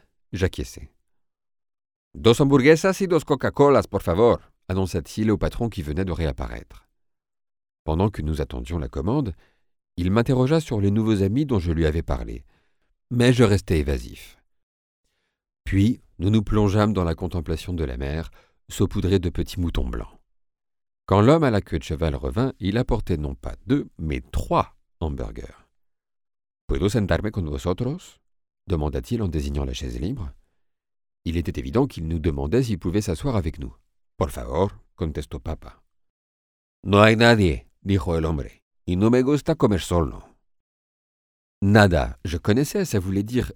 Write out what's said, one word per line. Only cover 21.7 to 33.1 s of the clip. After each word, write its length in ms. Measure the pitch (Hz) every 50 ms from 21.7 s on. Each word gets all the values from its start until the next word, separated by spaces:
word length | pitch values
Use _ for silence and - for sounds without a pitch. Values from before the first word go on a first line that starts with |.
| 90 80
de 40 | -
cheval 300 | - 80 71 82 80 69
revint, 400 | 67 69 67 71 104 127 135 - -
il 180 | - 92 98 117
apportait 400 | 127 - 123 110 - - 92 76
non 160 | 73 69 67
pas 220 | - - - 55 - -
deux, 240 | 95 135 143 - - _ -
mais 240 | 82 78 71 62
trois 560 | - _ - 165 - - 175 160 - - _ _ _ _ _ -
hamburgers. « 680 | - 78 71 65 64 53 55 - - - - _ _ _ _ _ _ _ _ _ _ _ _ _ _ _ _ _ _ _ _ _ _ -
¿Puedo 220 | 71 67 82 104
sentarme 420 | 104 120 101 87 85 82 - 104
con 100 | - 104
vosotros ? » 800 | 87 76 73 67 - 87 90 - 123 123 151 185 - - - _ _ _ _ _ _ _ _ _ _ -
demanda-t-il 560 | 85 80 73 76 - 69 65 - 120 117 107
en 60 | 90
désignant 360 | 78 78 71 69 71 73 71
la 80 | 65 62
chaise 260 | - - 64 58 58
libre. 320 | 95 156 175 - 90 67 - - _ _ _ _ _ _ _ _ _ _ _ _ _ _ _ _ -
Il 120 | 85 80 85
était 200 | 82 - 82 -
évident 300 | 64 67 69 117 143 135
qu'il 220 | - - 82 80
nous 100 | 82 82
demandait 440 | 76 85 76 69 69 76 92 123 135
s'il 160 | 113 104 85
pouvait 200 | - 92 82 107
s'asseoir 380 | 107 -